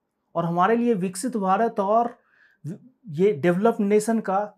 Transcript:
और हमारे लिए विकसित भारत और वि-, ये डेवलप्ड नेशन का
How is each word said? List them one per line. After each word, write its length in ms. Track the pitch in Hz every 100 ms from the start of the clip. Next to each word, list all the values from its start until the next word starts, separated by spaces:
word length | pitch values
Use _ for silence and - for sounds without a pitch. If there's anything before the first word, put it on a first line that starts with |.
| _ _ _ 165
और 100 | 165
हमारे 300 | 175 185 233
लिए 180 | 240
विकसित 440 | 214 185 185 254 240
भारत 420 | 190 196 233 226
और 380 | 196 220 240 - _ _ _ _ 143
वि-, 120 | 196 - _ 240
ये 220 | 151 196
डेवलप्ड 460 | 160 170 175 220 226
नेशन 400 | 202 214 208 226
का 200 | 202 190 208